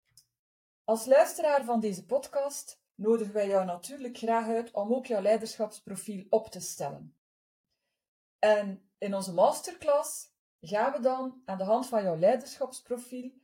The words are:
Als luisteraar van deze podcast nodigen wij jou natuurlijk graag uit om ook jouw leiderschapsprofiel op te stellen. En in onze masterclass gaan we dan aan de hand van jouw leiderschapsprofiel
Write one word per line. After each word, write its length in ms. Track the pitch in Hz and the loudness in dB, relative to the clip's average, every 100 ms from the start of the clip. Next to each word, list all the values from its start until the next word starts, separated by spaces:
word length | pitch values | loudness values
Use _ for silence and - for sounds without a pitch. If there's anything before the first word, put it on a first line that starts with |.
| _ _ _ _ _ _ _ _ | _ _ _ _ _ _ _ _
Als 220 | - 220 240 | -2 -2 6
luisteraar 580 | 269 330 - 311 285 | 6 6 2 2 2
van 160 | 233 233 | 2 0
deze 260 | 214 175 - | 0 -4 -2
podcast 760 | 262 - 285 277 285 - - _ | -2 -2 -2 -4 -6 -12 -20 _
nodigen 400 | - 202 226 202 | -4 0 2 0
wij 140 | 208 196 | -2 2
jou 160 | 196 | 2
natuurlijk 540 | 185 175 - 277 247 240 | 0 -4 -10 -12 -12 -6
graag 280 | 226 226 220 | 0 0 0
uit 240 | 226 233 | -2 -2
om 240 | - 208 | -4 0
ook 120 | 254 254 | -2 0
jouw 160 | 220 | 0
leiderschapsprofiel 1040 | 196 220 220 - 214 - - 190 - 196 190 | 2 2 0 -6 -6 -6 -14 -12 -10 -12 0
op 180 | 220 220 | 0 0
te 140 | 180 | -8
stellen. 540 | 180 - 143 143 151 - _ _ _ _ _ _ _ _ _ _ _ _ | -12 -8 -8 -10 -16 -20 _ _ _ _ _ _ _ _ _ _ _ _
En 520 | 214 208 202 190 _ _ | 4 4 2 -8 _ _
in 160 | 202 | -6
onze 180 | 196 190 | -4 -2
masterclass 960 | 175 226 302 - 349 302 285 311 - - _ _ _ | 4 4 4 -6 -6 0 0 0 -8 -14 _ _ _
gaan 320 | 160 202 247 | -4 0 0
we 80 | 285 | 0
dan 420 | 247 254 262 - | 0 0 -4 -10
aan 140 | - 190 | -10 -6
de 60 | |
hand 220 | 190 226 254 | 0 0 2
van 160 | 226 | 0
jouw 140 | 190 160 | 0 4
leiderschapsprofiel 1120 | 180 247 - - 262 - - 240 - 247 247 - | 4 4 0 -8 -8 -8 -8 -8 -8 -12 -12 -16